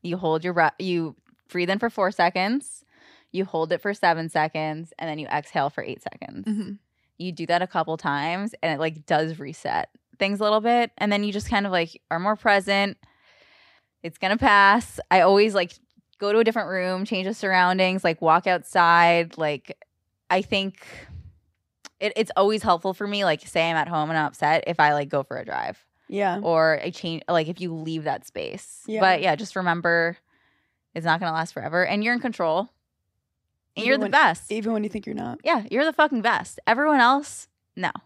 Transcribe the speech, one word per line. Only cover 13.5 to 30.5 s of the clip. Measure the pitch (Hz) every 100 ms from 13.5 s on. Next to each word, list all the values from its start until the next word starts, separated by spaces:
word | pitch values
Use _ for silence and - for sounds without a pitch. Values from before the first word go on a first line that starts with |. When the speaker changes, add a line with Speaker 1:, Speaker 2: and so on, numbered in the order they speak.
| _ _ _ _ _
Speaker 1:
It's | 170 -
gonna | 190 220
pass. | 277 208 196 220 - - -
I | 185
always, | 175 196 214 196
like, | 180 - _ _ _ _
go | 202
to | 220
a |
different | 226 226 170
room, | 185 185 185 202
change | 185 185
the |
surroundings, | 220 196 185 180 185 185 185
like, | 175 165
walk | 165 165 190
outside. | 180 - 190 170 170 170 170 170 -
Like, | 156 147 - - _ _ _ _ _
I | 185
think | - 202 196 - - - - - - _ _ _ _ _ - _
it, | 208 214
it's | 220 -
always | 202 214
helpful | 214 170 196
for | 185 208
me, | 202 190
like, | 151
say | - 170 165
I'm | 160
at | 151
home | 165 151
and | 160
I'm | 151
upset, | - 147 160 -
if | 165
I, | 151
like, | 147 143
go | 143
for | 135 127
a | -
drive. | 65 62 - _ _ _
Speaker 2:
Yeah. | 196 196 180
Speaker 1:
Or | 170 165 160 156
I | 170
change, | 175 175 165 -
like, | 170 156
if | 175
you | 180
leave | 165 160 160
that | 151 - -
space. | - 69 - - - -
Speaker 2:
Yeah. | 220
Speaker 1:
But | 190 175
yeah, | 180 147
just | 208 190
remember | 180 170 170 170 165 175 _ _ _